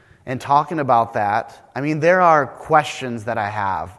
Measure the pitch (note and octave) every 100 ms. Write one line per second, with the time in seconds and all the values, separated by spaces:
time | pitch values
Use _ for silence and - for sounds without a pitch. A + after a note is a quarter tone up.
0 | _ _ - B2+ - C#3+ D#3 E3 C3+ A#2+
1 | A2+ A#2+ G#2 A2 - - _ B2 D3 D#3
2 | D#3+ F#3 F3 D#3 C3+ - - D#3 D3 -
3 | C3 A#2 G#2+ A2+ G2+ G#2 G2 F2+ F2